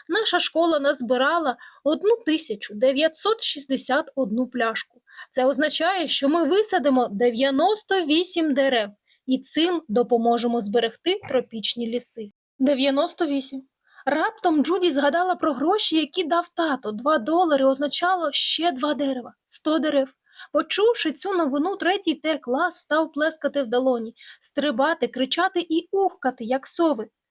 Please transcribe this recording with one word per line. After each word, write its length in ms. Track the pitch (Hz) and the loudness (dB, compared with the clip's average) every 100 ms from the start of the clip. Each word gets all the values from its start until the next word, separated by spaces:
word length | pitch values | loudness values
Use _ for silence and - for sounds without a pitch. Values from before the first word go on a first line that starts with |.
| - | -4
наша 320 | 370 440 349 | -2 0 0
школа 400 | - 311 339 302 | 0 0 2 2
назбирала 800 | 277 294 233 247 269 339 294 240 - - | 0 -2 0 0 2 0 -2 -6 -10 -6
одну 320 | 277 311 403 466 320 | -2 0 2 2 0
тисячу 500 | 311 - 208 - 208 | -2 -2 -8 -8 0
дев'ятсот 640 | 262 269 320 320 403 453 | 2 2 0 0 -2 0
шістдесят 720 | - 302 269 262 - 269 320 - | -2 -4 -4 -4 0 -2 -2 -4
одну 320 | 233 226 247 | -2 -2 -4
пляшку. 540 | 247 226 220 - _ _ - - | -2 -4 -4 -10 _ _ -20 -8
Це 140 | - 254 | 0 0
означає, 600 | 254 302 - 320 381 302 | 2 0 0 0 0 -2
що 220 | - 277 | 0 2
ми 140 | 339 | 2
висадимо 640 | 311 381 427 370 285 262 240 | 2 2 2 0 2 2 2
дев'яносто 920 | 202 240 226 269 269 349 415 - 381 311 | 2 0 2 0 2 2 0 0 -2 2
вісім 480 | 311 359 339 320 | 0 0 0 0
дерев 360 | 277 269 247 208 - _ _ - | 2 2 2 -2 -8 _ _ -4
і 140 | 262 | -4
цим 420 | - - 339 339 311 | -2 0 0 0 -2
допоможемо 760 | 208 240 240 233 233 233 240 | -2 2 2 2 2 0 -2
зберегти 580 | 202 233 226 - 339 403 - | 0 0 0 -2 -2 -2 -2
тропічні 580 | 269 240 226 208 240 233 | -4 -4 -6 -6 -4 -4
ліси». 440 | 240 - - 208 _ _ - | -4 -6 -12 -14 _ _ -2
Дев'яносто 680 | 262 269 277 277 330 - 320 | 0 2 2 2 0 -2 -2
вісім. 380 | 277 262 269 262 _ _ - - | -2 -4 -12 -14 _ _ -8 -2
Раптом 580 | 285 392 440 359 311 | 0 0 0 0 2
Джуді 280 | 285 370 359 | 2 2 2
згадала 440 | 269 277 320 370 349 | 2 2 2 0 0
про 180 | 330 | -2
гроші, 420 | 247 302 415 - 320 | 0 0 2 2 0
які 280 | 302 359 | 0 -2
дав 260 | 320 339 349 | 0 0 -2
тато. 420 | - 320 262 - | -2 -2 -2 -4
Два 260 | 214 262 311 | -4 0 0
долари 480 | 226 330 349 285 269 | 2 2 4 4 2
означало 640 | 269 294 - 359 370 311 | 2 -2 0 0 0 0
ще 400 | - - - 339 | -2 -2 0 -2
два 220 | 262 294 | -2 -2
дерева, 400 | 269 277 254 226 - - | -2 -2 -4 -8 -18 -16
сто 320 | - 311 311 | -8 -2 0
дерев. 280 | 311 285 269 _ _ - - | 2 0 -2 _ _ -20 -4
Почувши 600 | 294 311 - 440 466 320 | -2 0 2 2 2 -2
цю 220 | - 381 | -4 -4
новину, 420 | 370 311 285 330 392 | 0 0 0 -2 0
третій 400 | 330 392 339 294 | 0 0 0 -2
Т 220 | 311 302 | -2 -4
клас 400 | - 262 349 - | -2 -2 0 -2
став 340 | - 302 311 | -2 0 0
плескати 520 | 285 311 311 285 285 | 0 -2 0 -2 -2
в 40 | 247 | 0
долоні, 480 | 247 262 240 226 - - - | 0 2 0 -4 -12 -20 -16
стрибати, 640 | - - 285 226 285 330 - | -10 -4 -2 0 0 0 -4
кричати 580 | 254 262 - 370 349 339 | -2 -4 0 0 0 -2
і 180 | 320 339 | -4 -2
ухкати, 520 | 392 381 - 262 262 | 0 0 0 -4 -4
як 240 | 226 262 - | -4 -4 -4
сови. 400 | - 339 240 220 _ _ | 0 0 0 -6 _ _